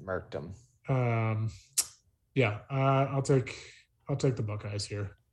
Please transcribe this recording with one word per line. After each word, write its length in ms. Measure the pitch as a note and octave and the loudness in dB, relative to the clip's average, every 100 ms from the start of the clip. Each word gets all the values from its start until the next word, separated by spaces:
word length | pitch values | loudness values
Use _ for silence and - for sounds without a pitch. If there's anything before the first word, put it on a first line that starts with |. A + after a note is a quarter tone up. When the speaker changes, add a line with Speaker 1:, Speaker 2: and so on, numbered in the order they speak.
Speaker 1:
murked 300 | F#2 F2+ - | -6 -6 -4
'em. 200 | D2 D2+ F#2+ _ _ - | -8 -8 -14 _ _ -2
Speaker 2:
Um, 600 | C3 A#2+ A2+ A2 G#2+ A2 - - - - - _ _ _ | 2 2 2 0 0 -2 -6 -6 -6 -6 -14 _ _ _
yeah, 260 | C3+ A2 G#2+ - | 2 2 0 -4
uh, 360 | C3+ C3+ C3+ C#3 | 2 4 4 2
I'll 120 | C#3 | 0
take, 340 | C3 C3+ A#2 - - - _ _ - | 4 2 2 -10 -16 -20 _ _ -6
I'll 80 | C3+ | 0
take 200 | C#3 A#2+ | 2 2
the 60 | |
Buckeyes 420 | A2 G#2 G2+ G2+ | -4 -6 -6 -6
here. 320 | - G#2 G2+ - _ | -6 -6 -8 -10 _